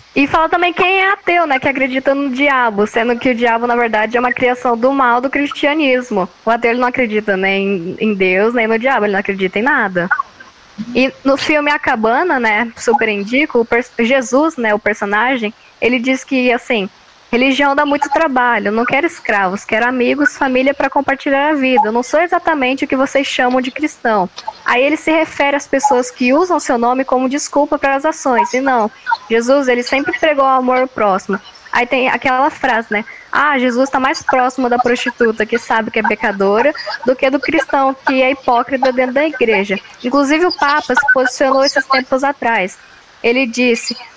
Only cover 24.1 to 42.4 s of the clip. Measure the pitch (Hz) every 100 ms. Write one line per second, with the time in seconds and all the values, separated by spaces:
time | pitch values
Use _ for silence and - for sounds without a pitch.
24.1 | 214 180 - - - - 240 269 302 -
25.1 | 320 311 - 285 277 - 277 277 247 247
26.1 | - 247 285 370 302 - 240 240 262 262
27.1 | 254 262 285 - 285 294 294 277 277 311
28.1 | 311 277 233 220 254 269 247 214 - -
29.1 | - - 226 233 285 254 240 240 269 311
30.1 | 339 320 285 269 262 254 254 262 - 208
31.1 | 190 - 202 - - - - 247 262 262
32.1 | 247 269 254 294 - 262 226 226 208 214
33.1 | - - - 294 269 254 240 269 277 262
34.1 | 311 - 262 247 262 247 240 240 240 254
35.1 | - 233 220 214 240 - 226 220 226 220
36.1 | 214 226 202 196 208 277 311 - - 240
37.1 | 262 269 277 - 320 - 285 269 269 -
38.1 | 262 254 269 - 240 247 269 262 254 254
39.1 | 262 311 311 226 202 202 196 - - 247
40.1 | 277 269 311 359 - 285 302 - 247 -
41.1 | 523 466 - 269 269 277 277 - 262 262
42.1 | 262 277 294